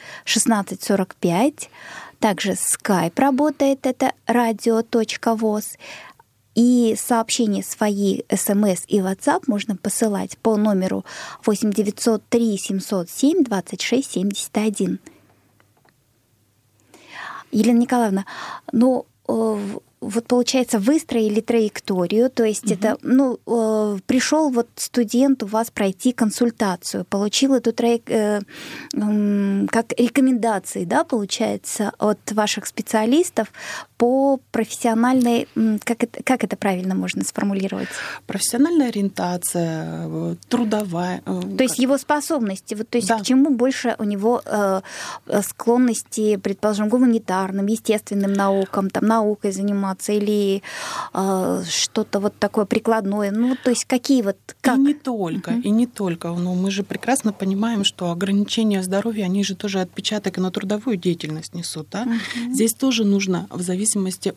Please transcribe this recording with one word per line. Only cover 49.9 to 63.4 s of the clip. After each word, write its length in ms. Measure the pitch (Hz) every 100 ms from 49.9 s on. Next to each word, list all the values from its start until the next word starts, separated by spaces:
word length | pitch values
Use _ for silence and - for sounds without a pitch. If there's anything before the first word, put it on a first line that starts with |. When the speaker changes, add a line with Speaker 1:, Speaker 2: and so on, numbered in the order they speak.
Speaker 1:
Заниматься 220 | 190 -
или, 500 | 208 208 208 202 196 - - - - -
а, 500 | - 190 190 180 180 180
что-то 520 | - - - 208 202
вот 140 | 202 -
такое 260 | 208 -
прикладное? 640 | 208 220 220 226 196 208 202
Ну, 260 | 208 247 262
то 80 | -
есть 140 | 233
какие 380 | - 254 - 269
вот, 140 | 196 196 -
Speaker 2:
И 60 | -
Speaker 1:
как? 180 | 269 262
Speaker 2:
не 160 | 277
только, 560 | 294 - 233 175 190 -
Speaker 1:
Мгм. 80 | 233
Speaker 2:
и 100 | 247
не 160 | 214 240
только. 420 | - 190 165 170
Но 260 | 170 175
мы 160 | 180 190
же 120 | 196
прекрасно 500 | 202 - - 262 220
понимаем, 520 | 202 190 196 226 226
что 260 | 196 - 175
ограничения 720 | 170 190 202 202 - 220 196
здоровья, 420 | 185 196 220 220
они 200 | 185 196
же 100 | 196
тоже 260 | 190 208 190
отпечаток 580 | 180 - - 214 202 185
и 20 |
на 100 | 185
трудовую 460 | 180 196 208 208 202
деятельность 580 | 180 175 151 156 160
несут, 340 | 175 170 160 151
да? 120 | 185
Speaker 1:
Мгм. 500 | 240 226 - 240 240
Speaker 2:
Здесь 180 | 262 226
тоже 300 | - 269 226
нужно 420 | 208 196 196 175